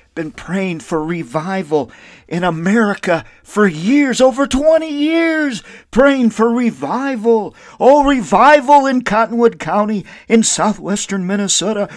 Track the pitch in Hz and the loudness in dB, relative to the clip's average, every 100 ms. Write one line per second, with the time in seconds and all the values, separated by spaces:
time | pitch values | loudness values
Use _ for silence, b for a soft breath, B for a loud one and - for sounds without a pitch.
0 | b 165 156 - - 190 190 160 - 160 | b -10 -10 -12 -8 -4 -4 -6 -6 -4
1 | 160 175 123 156 175 190 151 151 120 B | -4 -6 -6 -8 -6 -8 -2 -4 -4 B
2 | B B B 170 180 160 175 226 208 190 | B B B -4 -2 -2 0 2 0 -2
3 | 190 160 - b - 208 202 151 190 285 | -2 -4 -4 b -8 0 0 0 0 2
4 | 277 240 262 247 277 262 302 320 320 285 | 2 2 2 2 -2 0 2 2 0 -2
5 | 302 330 330 311 294 220 B B B 220 | 0 0 0 0 -4 -6 B B B 2
6 | 277 269 233 - 233 233 240 - 139 226 | 4 4 0 2 0 0 -2 -4 -6 -4
7 | 277 247 226 226 185 B B B 254 294 | -4 -2 0 0 -2 B B B 4 4
8 | 277 262 175 202 262 294 247 294 269 254 | 4 0 0 4 6 4 6 4 4 -2
9 | 247 214 220 233 233 196 156 196 214 208 | -2 -2 0 2 0 0 -4 -2 -2 -4
10 | - B B 226 220 - 196 - 156 202 | -8 B B 2 2 0 -2 -2 -6 -6
11 | - 196 180 202 196 - 180 208 196 | -6 -6 -4 -4 -2 -2 -2 -4 -6